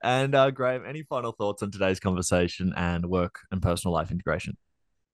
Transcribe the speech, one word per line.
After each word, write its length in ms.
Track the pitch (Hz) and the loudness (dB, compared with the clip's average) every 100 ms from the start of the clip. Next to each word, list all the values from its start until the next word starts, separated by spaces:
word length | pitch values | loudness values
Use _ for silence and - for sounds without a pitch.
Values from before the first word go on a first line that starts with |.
And, 320 | - 127 135 | 0 0 2
uh, 160 | 139 135 | 4 4
Graham, 340 | 131 127 127 98 | 2 -2 -2 -6
any 160 | 147 | -12
final 300 | 151 139 120 | -6 -4 -4
thoughts 300 | - 104 101 | -2 -2 -2
on 80 | 104 | -4
today's 300 | 95 95 95 | 0 0 2
conversation 720 | 101 90 90 87 87 - 92 - | 2 0 2 4 2 0 -2 0
and 300 | 87 87 87 | 0 0 0
work 340 | 90 87 - - | 0 0 -4 -8
and 100 | 95 | -2
personal 320 | 90 87 92 | 0 0 0
life 180 | 82 78 | 0 0
integration? 460 | 87 - 80 - - _ _ _ _ _ | -4 -2 -4 -4 -12 _ _ _ _ _